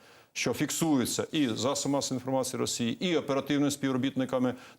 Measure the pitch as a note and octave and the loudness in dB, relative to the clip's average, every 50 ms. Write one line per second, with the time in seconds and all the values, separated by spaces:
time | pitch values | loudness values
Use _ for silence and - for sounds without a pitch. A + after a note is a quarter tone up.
0 | - - - - - _ - - - C3 A#2 - D3+ C#3 - - E3+ D#3+ D3 B2+ | -20 -20 -20 -20 -20 _ -6 -2 -2 0 0 0 -2 -2 0 0 2 4 4 4
1 | A2 G2+ - - G2+ - - D#3+ C#3+ A#2 G#2+ D#2+ G#2+ C3+ C#3 - - C#3 C#3+ C#3 | 2 0 0 -2 -2 -2 0 0 2 2 0 0 0 0 0 0 0 0 0 0
2 | C3+ - C3+ B2 - C3+ C3+ C3 B2+ B2+ - B2 A#2+ - - - A#2+ A2+ A#2 - | 0 -2 -4 -4 -2 -2 0 0 0 0 -2 -2 -2 -2 -2 0 0 -2 -2 0
3 | - F3+ E3 D3 A#2+ - C3+ C3+ C3 - D3 C#3+ D3 C#3 C#3 - C#3 C3+ B2+ B2+ | 0 2 2 2 2 0 0 0 0 2 2 2 2 2 0 0 0 0 0 0
4 | C3 C3+ - C3 C3 B2 C3 B2+ B2+ B2 A#2+ - - - - | 0 0 0 -2 -2 0 0 0 0 0 -2 -4 -10 -16 -6